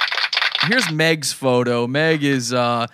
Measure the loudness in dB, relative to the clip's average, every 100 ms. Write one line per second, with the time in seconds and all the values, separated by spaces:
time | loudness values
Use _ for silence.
0 | -4 -2 -2 -2 -2 -2 0 0 0 0
1 | 0 0 -4 -2 0 2 2 0 0 0
2 | 2 2 2 0 0 0 2 0 -2